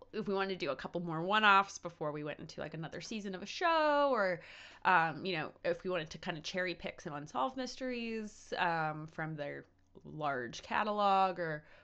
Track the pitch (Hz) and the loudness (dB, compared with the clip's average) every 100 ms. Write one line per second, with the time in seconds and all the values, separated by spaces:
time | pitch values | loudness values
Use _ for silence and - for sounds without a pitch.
0 | - 208 208 190 196 180 151 131 190 175 | -10 -6 -2 0 0 0 -2 -2 -4 -4
1 | 175 160 180 214 214 196 196 - 175 - | -4 -2 2 4 8 6 4 -4 -12 -4
2 | 151 147 147 - 156 - 151 160 160 - | -4 -4 -6 -8 -10 -8 -8 -8 -8 -10
3 | - 220 196 185 196 - 349 320 302 285 | -8 -8 -6 -8 -8 0 4 6 6 6
4 | 285 233 190 165 - - - - - 175 | 4 4 4 0 -6 -18 -18 -2 4 6
5 | 165 135 185 160 143 - 180 170 185 180 | 4 0 -2 -2 -4 -4 -2 -2 -2 -4
6 | 156 160 185 165 - 185 180 170 - - | -4 -6 -6 -6 -4 -2 -2 -2 -8 -8
7 | 175 147 147 254 262 254 254 - 254 240 | -8 -8 -4 -2 0 -2 -8 -6 -6 -4
8 | 226 220 214 - - - 180 165 156 151 | -4 -6 -8 -14 -8 0 2 2 0 -2
9 | 156 - 156 151 143 139 - _ _ - | -8 -6 -6 -4 -6 -8 -14 _ _ -20
10 | 147 151 147 131 120 - - - 214 208 | -14 -4 -2 -2 -4 -8 -2 0 0 2
11 | 202 190 190 180 165 151 - - | 6 6 4 2 -4 -4 -10 -20